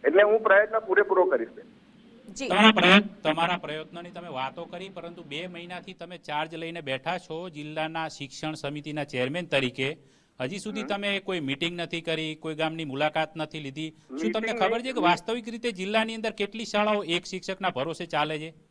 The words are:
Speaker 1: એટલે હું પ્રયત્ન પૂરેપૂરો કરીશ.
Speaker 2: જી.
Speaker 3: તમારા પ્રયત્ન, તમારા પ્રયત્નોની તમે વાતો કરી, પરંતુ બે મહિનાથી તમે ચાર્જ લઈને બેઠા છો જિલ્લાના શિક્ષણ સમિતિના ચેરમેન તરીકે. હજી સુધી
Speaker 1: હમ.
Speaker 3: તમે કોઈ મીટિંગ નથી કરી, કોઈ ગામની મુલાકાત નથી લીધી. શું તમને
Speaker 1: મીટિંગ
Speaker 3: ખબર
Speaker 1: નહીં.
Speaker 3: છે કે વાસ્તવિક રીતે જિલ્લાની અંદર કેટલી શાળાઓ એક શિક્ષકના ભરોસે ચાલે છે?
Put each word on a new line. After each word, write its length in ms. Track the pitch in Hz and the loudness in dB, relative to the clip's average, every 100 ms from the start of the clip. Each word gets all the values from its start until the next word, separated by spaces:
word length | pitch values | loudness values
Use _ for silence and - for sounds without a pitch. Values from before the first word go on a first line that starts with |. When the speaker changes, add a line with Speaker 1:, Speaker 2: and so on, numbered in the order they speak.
Speaker 1:
એટલે 180 | 131 170 | 6 6
હું 180 | 208 220 | 8 6
પ્રયત્ન 380 | 214 196 214 220 | 8 6 6 2
પૂરેપૂરો 460 | 214 190 202 185 | 2 4 4 6
કરીશ. 240 | 180 131 113 - - - _ - - - - | 6 4 0 -10 -20 -20 _ -20 -20 -20 -18
Speaker 2:
જી. 140 | - 269 | -8 -2
Speaker 3:
તમારા 240 | 185 220 | 8 8
પ્રયત્ન, 600 | 208 175 190 202 - 160 | 8 8 8 6 -4 -2
તમારા 240 | 156 170 175 | 2 2 0
પ્રયત્નોની 540 | 156 151 156 170 175 | -4 -8 -10 -14 -14
તમે 180 | 175 175 | -14 -10
વાતો 360 | 131 131 135 | -6 -6 -6
કરી, 240 | 165 180 190 | -12 -10 -12
પરંતુ 340 | 190 170 170 | -12 -14 -14
બે 240 | 151 143 180 | -10 -10 -8
મહિનાથી 460 | 175 175 180 170 | -10 -12 -12 -12
તમે 260 | 185 170 180 | -14 -14 -14
ચાર્જ 360 | - 147 160 | -6 -4 -4
લઈને 260 | 160 165 170 | -6 -8 -8
બેઠા 380 | 147 131 135 180 | -6 -4 -2 -6
છો 300 | - 160 185 | -6 -10 -10
જિલ્લાના 600 | 147 147 156 160 165 160 | -10 -10 -4 -4 -4 -6
શિક્ષણ 460 | - 139 - 156 | -8 -12 -6 -6
સમિતિના 500 | 156 143 147 147 151 | -6 -6 -6 -6 -6
ચેરમેન 420 | 143 131 127 160 175 | -4 0 0 -2 0
તરીકે. 500 | 143 127 120 131 156 - _ _ _ | 2 0 -2 -4 -4 -14 _ _ _
હજી 180 | 131 196 | -6 -6
સુધી 220 | 214 214 | -6 -6
Speaker 1:
હમ. 60 | 208 | -4
Speaker 3:
તમે 320 | 202 202 196 | -4 -2 -2
કોઈ 220 | 190 185 | -2 -4
મીટિંગ 400 | 139 139 170 175 | -2 -2 -2 -4
નથી 200 | 170 170 | -6 -6
કરી, 340 | 165 160 160 | -4 -2 -2
કોઈ 200 | 156 160 | -6 -8
ગામની 300 | 156 160 160 | -2 -2 -2
મુલાકાત 520 | 160 135 151 156 156 160 | -6 0 0 2 -2 -4
નથી 240 | 156 160 | -8 -6
લીધી. 300 | 143 135 156 | -10 -8 -10
શું 280 | 156 _ - | -12 _ -4
તમને 220 | 220 214 | -2 -2
Speaker 1:
મીટિંગ 180 | 226 233 | -2 0
Speaker 3:
ખબર 120 | 220 | 0
Speaker 1:
નહીં. 120 | 233 | 0
Speaker 3:
છે 100 | 247 | -2
કે 80 | 247 | 0
વાસ્તવિક 480 | 180 175 - 240 226 | 2 2 0 -6 -4
રીતે 240 | 233 233 | -6 -6
જિલ્લાની 420 | 185 190 214 220 | -4 0 0 0
અંદર 160 | 226 220 | -2 -6
કેટલી 340 | 214 202 214 | -4 -6 -4
શાળાઓ 400 | 214 208 208 208 | -2 0 2 2
એક 200 | 165 170 | 0 -2
શિક્ષકના 460 | 165 185 - 190 190 | -2 -10 -6 -2 -2
ભરોસે 360 | 127 147 160 170 | 0 -4 -4 -4
ચાલે 320 | 156 151 156 | 0 0 -2
છે? 160 | 156 160 _ | -6 -14 _